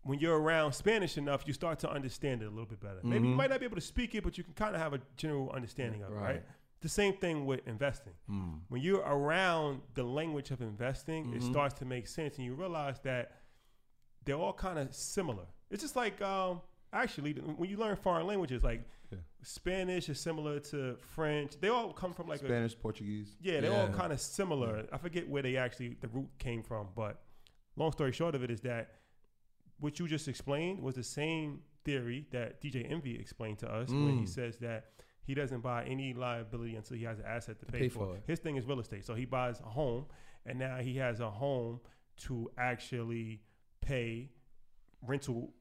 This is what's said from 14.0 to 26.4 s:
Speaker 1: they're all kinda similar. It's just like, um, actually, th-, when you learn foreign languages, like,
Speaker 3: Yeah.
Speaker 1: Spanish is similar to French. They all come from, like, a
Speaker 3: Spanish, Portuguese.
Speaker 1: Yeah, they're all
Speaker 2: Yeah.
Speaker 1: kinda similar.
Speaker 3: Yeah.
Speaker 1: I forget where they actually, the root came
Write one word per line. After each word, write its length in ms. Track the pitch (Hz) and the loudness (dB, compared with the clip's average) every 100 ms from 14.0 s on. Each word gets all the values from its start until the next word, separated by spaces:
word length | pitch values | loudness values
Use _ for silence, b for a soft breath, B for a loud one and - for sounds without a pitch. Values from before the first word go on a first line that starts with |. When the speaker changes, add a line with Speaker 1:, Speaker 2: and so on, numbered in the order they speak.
| - - | -20 -8
Speaker 1:
they're 120 | - 143 | -2 0
all 180 | 190 | 0
kinda 340 | 190 190 165 135 | 0 -2 0 -2
similar. 540 | - - - 170 104 87 - - | -4 -4 0 0 -2 -8 -14 -8
It's 120 | 202 | -6
just 140 | 302 254 | -2 0
like, 260 | 233 208 | 0 0
um, 400 | 196 190 185 175 - - - | 0 2 0 -2 -8 -20 -4
actually, 400 | 208 247 - 147 | 0 0 0 -2
th-, 120 | 147 - 151 | -2 -4 -2
when 120 | 180 | -2
you 80 | 202 | 0
learn 180 | 220 185 | 0 2
foreign 300 | 190 170 175 | 4 4 2
languages, 360 | 208 165 127 | 0 0 4
like, 240 | - 117 117 B B | 4 4 -6 B B
Speaker 3:
Yeah. 60 | 92 82 - | -12 -12 -16
Speaker 1:
Spanish 680 | - - 180 190 185 180 170 | -14 -4 0 2 2 2 0
is 100 | 143 | -2
similar 400 | 170 156 151 147 143 | -2 -2 0 -2 -2
to 240 | 147 131 120 | -2 -2 -4
French. 640 | - - 156 147 143 - | -8 0 2 2 0 0
They 100 | 185 | 4
all 220 | 240 214 | 4 2
come 200 | - 185 | -4 -4
from, 140 | 175 170 | -4 -4
like, 140 | 147 | -4
a 40 | 135 | 2
Speaker 3:
Spanish, 320 | 120 117 - | 4 2 0
Portuguese. 560 | 110 107 104 104 104 - | -4 -2 -4 -4 -6 -4
Speaker 1:
Yeah, 180 | 180 156 | 0 4
they're 100 | 113 | 4
all 160 | - - | 6 4
Speaker 2:
Yeah. 80 | 92 | 2
Speaker 1:
kinda 180 | 175 139 | 2 0
similar. 640 | - - 190 143 117 107 | -2 0 2 2 2 0
Speaker 3:
Yeah. 40 | 110 | -4
Speaker 1:
I 40 | 135 | -6
forget 300 | 175 170 170 | -4 -4 0
where 140 | 139 | 0
they 160 | 131 127 | 2 2
actually, 380 | 127 - 123 117 | 2 -2 -8 -6
the 120 | 117 | -6
root 200 | 120 135 | -4 -6
came 240 | - | -4